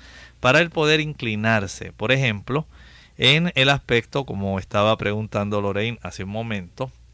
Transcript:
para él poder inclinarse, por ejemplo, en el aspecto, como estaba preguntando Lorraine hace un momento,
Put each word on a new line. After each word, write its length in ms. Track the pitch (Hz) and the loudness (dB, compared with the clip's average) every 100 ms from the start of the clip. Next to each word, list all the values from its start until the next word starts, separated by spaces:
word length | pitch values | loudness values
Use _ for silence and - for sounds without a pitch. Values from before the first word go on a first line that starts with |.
| - - - - | -20 -20 -20 0
para 200 | 123 147 | 4 4
él 100 | 170 | 2
poder 300 | 165 151 156 | 0 2 2
inclinarse, 880 | 156 143 120 107 110 110 98 - 95 | 0 -4 -4 -2 2 2 0 -8 -14
por 180 | - 107 | -6 0
ejemplo, 540 | 131 131 101 98 135 - - - - - - | 2 2 -2 -4 -4 -4 -16 -20 -20 -20 0
en 340 | 127 151 175 135 | 2 4 2 2
el 140 | 131 | 2
aspecto, 560 | 139 - 120 - 147 135 | 2 2 0 0 -6 -4
como 340 | 98 98 95 | -4 -2 -2
estaba 380 | - 104 104 110 | -2 2 2 2
preguntando 640 | 104 104 107 107 101 104 | 0 -2 -2 -2 0 0
Lorraine 380 | 101 98 113 117 | 0 -2 -2 -4
hace 220 | 87 - | -10 -10
un 80 | 95 | -8
momento, 600 | 107 117 104 87 - 131 - - | -6 -4 -6 -8 -10 -10 -10 -20